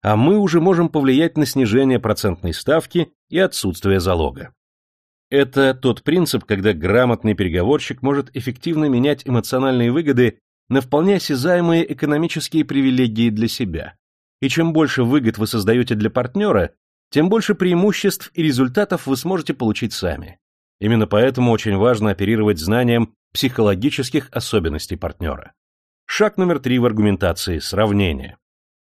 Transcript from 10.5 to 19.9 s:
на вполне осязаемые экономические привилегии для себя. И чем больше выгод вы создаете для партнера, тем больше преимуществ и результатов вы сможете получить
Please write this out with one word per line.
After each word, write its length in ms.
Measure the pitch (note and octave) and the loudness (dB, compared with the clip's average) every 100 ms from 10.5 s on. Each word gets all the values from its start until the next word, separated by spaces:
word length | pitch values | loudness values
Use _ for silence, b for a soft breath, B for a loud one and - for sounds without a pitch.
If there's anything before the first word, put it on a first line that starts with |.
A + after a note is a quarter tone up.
| _ _ | _ _
на 120 | C3 | -2
вполне 360 | C3 D3 F3+ G3 | 0 0 2 0
осязаемые 760 | - C#3 D3 F3 F3 E3 E3 | 0 -2 2 2 2 2 0
экономические 720 | D3 D3 D3 E3 - - D#3+ | -4 -2 0 -2 -4 -4 -2
привилегии 640 | D3 C3+ C3+ B2+ B2+ G#2+ A#2 | 0 0 2 2 0 2 0
для 180 | G#2+ A2+ | 0 -4
себя. 480 | - G#2+ D#2+ - - _ _ _ _ | -4 -6 -6 -10 -16 _ _ _ _
И 80 | C#3 | -4
чем 240 | D#3+ E3 | 0 0
больше 300 | D#3+ D3+ - | 2 0 0
выгод 340 | A#2+ C#3+ A2+ G#2 | 2 2 0 -2
вы 120 | G#2+ | -4
создаете 480 | A2+ G2 A#2 A#2+ G#2+ | -2 0 0 0 0
для 140 | G#2+ | -2
партнера, 640 | B2 B2 G3 G#3 A#2 E2 _ _ _ _ | -2 -4 -2 0 0 0 _ _ _ _
тем 180 | C#3+ E3+ | 0 2
больше 280 | A3 - G#3 | 2 0 0
преимуществ 760 | F#3 F3 G3+ - G3+ - - | 2 2 0 0 -2 -4 -10
и 80 | - | -2
результатов 640 | D#3 B2 C3 B2+ G#3 F3 - | 0 2 0 0 -2 -4 -4
вы 100 | C3 | -4
сможете 360 | E3 F#3+ D3 | -2 -4 -4
получить 400 | C#3+ A#2 G#2 A2+ | -4 -2 -2 -6